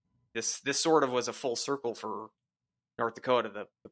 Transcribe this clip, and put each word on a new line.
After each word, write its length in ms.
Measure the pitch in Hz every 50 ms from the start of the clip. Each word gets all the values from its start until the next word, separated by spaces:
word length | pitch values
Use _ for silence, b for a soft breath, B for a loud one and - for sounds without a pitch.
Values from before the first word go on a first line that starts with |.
| _ _ _ _ _ _ -
this, 260 | 117 110 - - -
this 200 | - 139 135 -
sort 240 | - 165 160 151 143
of 60 | 131
was 160 | 123 123 113 127
a 40 | 110
full 220 | - - 131 117
circle 400 | - - - 139 139 - 120 107
for 340 | - - 110 101 101 110 110 _ _ _ _ _ _ _ _ _ _ _ _ _
North 180 | - 117 113 117
Dakota. 320 | - - 127 127 120 113
The, 200 | 107 98 104 98 - _ _ -
the 80 | -